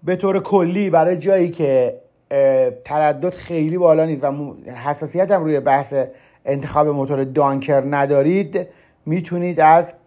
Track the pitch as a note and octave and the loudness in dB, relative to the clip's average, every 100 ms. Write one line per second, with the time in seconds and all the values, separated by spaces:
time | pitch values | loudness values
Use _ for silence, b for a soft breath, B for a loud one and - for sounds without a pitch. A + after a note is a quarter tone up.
0 | D3 F3+ G3 G3 - G3 F3 F3+ G3+ E3 | -4 -2 0 -2 0 0 2 0 0 2
1 | D#3+ F3+ F#3+ F#3+ F3 E3+ D3+ C3 B2 - | 2 0 0 2 0 -2 0 2 0 -4
2 | _ _ _ C#3+ C3+ C3 B2+ - - D3 | _ _ _ 2 2 4 0 -2 -6 0
3 | D3+ C#3 E3+ F3+ - E3+ D#3 F3 F3 D#3+ | 0 0 -4 -8 -8 -2 -2 2 4 4
4 | D#3+ D3 C#3+ C#3+ C#3+ - - A#2+ C3 D3 | 2 -2 -4 -4 -10 -12 -18 -10 -6 -6
5 | D3+ E3 F#3+ G3 D#3+ D3 C#3 C#3 C#3 C#3 | -6 -2 0 2 2 0 2 0 0 -4
6 | B2+ b b b - C#3 C3 D3 D3+ C#3+ | -4 b b b -6 -4 -2 0 0 0
7 | C3+ C#3+ C3+ C3 C#3 C#3 C3+ C#3 C3+ C#3+ | -2 -2 -2 0 0 0 0 0 0 -2
8 | C#3+ C#3+ C#3+ F#3 F3+ G#3 C4+ b b b | 0 2 2 0 -2 -6 -8 b b b
9 | - E3 E3 F3 F3+ E3 D#3 E3 F3 - | -6 -6 -4 -6 -4 2 6 6 2 -8